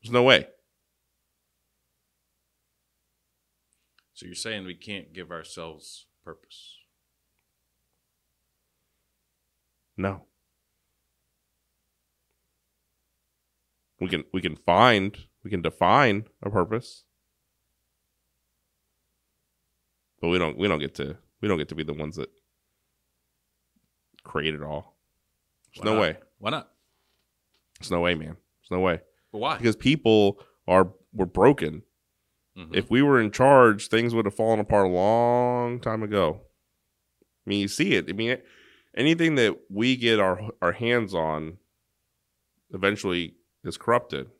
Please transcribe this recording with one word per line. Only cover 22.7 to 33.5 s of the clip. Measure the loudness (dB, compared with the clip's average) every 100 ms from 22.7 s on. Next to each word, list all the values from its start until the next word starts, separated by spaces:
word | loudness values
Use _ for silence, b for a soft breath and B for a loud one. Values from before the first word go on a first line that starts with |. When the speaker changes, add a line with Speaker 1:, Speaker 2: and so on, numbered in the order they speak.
| _ _ _ _ _ _ _ _ _ _ _ _ _ _ _
Speaker 1:
create | -10 -6 -6
it | -6
all. | -10 -10 -12 _ _ _ _ _ _ _ _
There's | -8 -2
Speaker 2:
Why |
Speaker 1:
no | 0
Speaker 2:
not? |
Speaker 1:
way. | 0 -2 _ _
Speaker 2:
Why | -8
not? | -8 -10 _ _ _ _ _ _ _ _ _ _ _
Speaker 1:
There's | -6
no | -2
way, | -2 -2
man. | -6 -16 _ _
There's | _
no | -2
way. | 0 -2 _ _ _
Speaker 2:
But | -8
why? | -6 -2
Speaker 1:
Because | -2 2
people | 2 2 4 4 4 0 b b 2
are, | 4 4 -2 _
we're | -6 -4
broken. | 4 4 4 -2 -8 _ _ _ _ _ _ _ -20
Speaker 2:
Mm-hmm. | -4
Speaker 1:
If | -4 2
we | 2
were | 4 4
in | 2
charge, | 2 6